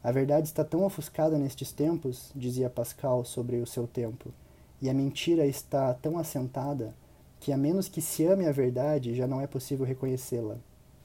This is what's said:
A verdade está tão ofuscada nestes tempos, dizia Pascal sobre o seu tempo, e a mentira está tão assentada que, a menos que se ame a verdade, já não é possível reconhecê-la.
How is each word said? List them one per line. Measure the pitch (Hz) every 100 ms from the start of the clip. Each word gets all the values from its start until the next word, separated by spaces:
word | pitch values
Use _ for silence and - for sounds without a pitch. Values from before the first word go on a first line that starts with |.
A | 120
verdade | 131 139 147 156
está | -
tão | 151 165
ofuscada | 196 196 - - 160 151
nestes | 139 - 135
tempos, | - 151 170 135 127 -
dizia | 139 123 123 131
Pascal | 127 117 - 139 127
sobre | 120 - 120 120
o | 117
seu | -
tempo, | 117 - 117 120 - - - - - -
e | 131
a |
mentira | 135 135 - - 165
está | 143 139 - 139 135
tão | - 156 170
assentada | 160 139 127 131 139 139 113 - - - - -
que, | -
a | 139
menos | 143 190 185
que | -
se | 156 -
ame | 160 196
a | 170
verdade, | 139 127 123 147 151 120
já | 120 127
não | 135
é | 139
possível | 131 - 135
reconhecê-la. | 127 131 131 127 - 117 107 117 - - - -